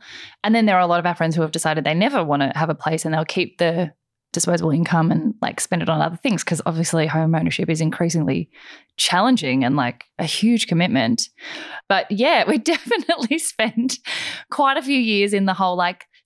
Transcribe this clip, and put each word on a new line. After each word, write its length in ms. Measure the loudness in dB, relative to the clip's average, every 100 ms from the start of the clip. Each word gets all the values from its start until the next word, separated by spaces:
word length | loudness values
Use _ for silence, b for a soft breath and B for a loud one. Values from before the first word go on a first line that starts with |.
| B B B B
And 100 | 0
then 100 | 4 4
there 100 | 4
are 40 |
a 60 | 4
lot 140 | 2
of 60 | 0
our 80 |
friends 200 | 0 0
who 80 | 0
have 80 | 0
decided 320 | 0 0 0
they 80 | 0
never 280 | 2 2 0
wanna 300 | 0 0 0
have 160 | 0 -2
a 40 |
place 300 | -2 -2 -2
and 80 | -2
they'll 120 | -2
keep 340 | -2 -2 -2 0
the 340 | 0 0 -2 -6 _ _ _
disposable 380 | -4 0 0 2
income 400 | 0 2 2 2
and, 240 | 2 0 -2
like, 180 | -6 -6
spend 220 | -4 -2
it 60 | 0
on 120 | 0
other 160 | 0 -2
things 280 | -2 -2
'cause 160 | -2 -4 -2
obviously 400 | -2 -2 0 0
home 260 | 0 2
ownership 340 | 2 0 -2 -2
is 100 | 0
increasingly 680 | 0 0 0 0 0 -2 -4 B B B B -4
challenging 680 | 0 2 4 2 2 0
and, 120 | 2 0
like, 280 | -2 -4 -12 -6
a 40 |
huge 440 | -6 0 2 2 2
commitment. 600 | 0 2 2 0 0 -2 _ B B B B -2
But 220 | -2 0
yeah, 320 | 0 2 4 4
we 120 | 2
<laughs> 0 |
definitely 800 | 0 -2 0 -2 -2 -2 -2 -2
spent 600 | -4 -4 -2 -2 -4 -4 B B B B B
quite 260 | 0 0 0
a 60 |
few 160 | 0 0
years 340 | 2 2 2
in 140 | 2 0
the 80 |
whole, 200 | 0 0 0
like, 280 | -2 -4 -14 b